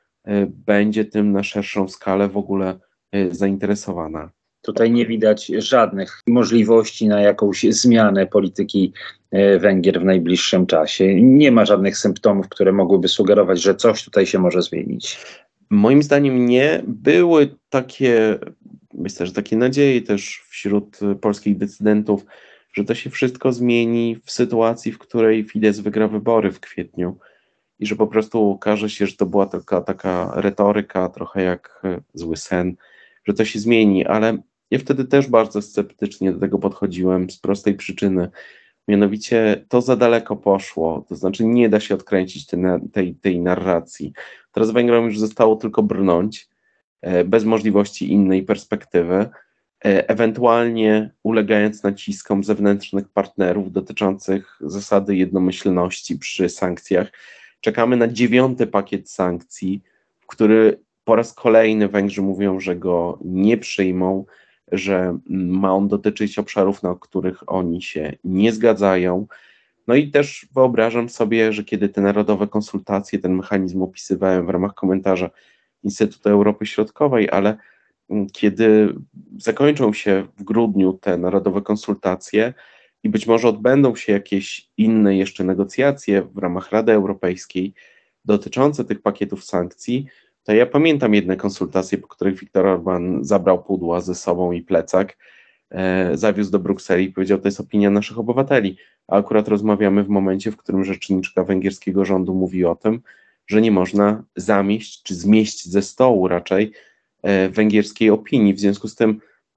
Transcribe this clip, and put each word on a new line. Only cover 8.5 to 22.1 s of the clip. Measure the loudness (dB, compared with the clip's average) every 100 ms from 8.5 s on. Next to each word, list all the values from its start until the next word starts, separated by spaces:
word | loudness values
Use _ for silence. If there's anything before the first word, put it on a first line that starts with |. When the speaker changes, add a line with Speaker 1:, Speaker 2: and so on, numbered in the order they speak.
| -4 -4 -2 -2 -4 -18 -20 _
Speaker 2:
e, | 2 4 4
Węgier | 4 2 2 2
w | 2
najbliższym | 2 2 0 0 0 2
czasie. | 2 0 2 2 6
Nie | 8 8 6
ma | 6 4
żadnych | 4 2 0
symptomów, | -2 0 0 0 -2
które | 0 2
mogłyby | 2 4 2 2
sugerować, | 0 4 4 4 2
że | 2 2
coś | 2 0
tutaj | -2 0 0
się | 2
może | 0 0
zmienić. | -2 -6 -8 -8 -10 -14 -18 -20 _ _ _
Speaker 1:
Moim | 4 6 6
zdaniem | 4 2 2 2 2
nie. | 4 2 0 -4
Były | -2 2 4 6 4 2 0 _
takie, | -4 -4 -2 2 2 2 0 -8 -18 -20 -20 _
myślę, | -10 -10 -6 -6
że |
takie | -6 -4 0
nadzieje | 0 2 2 2
też | 0 -4 -4 -14 _
wśród, | -10 -2 -2 -2 -6
e, | -4 -2
polskich | -2 -2 -2 -2
decydentów, | -4 -2 0 0 0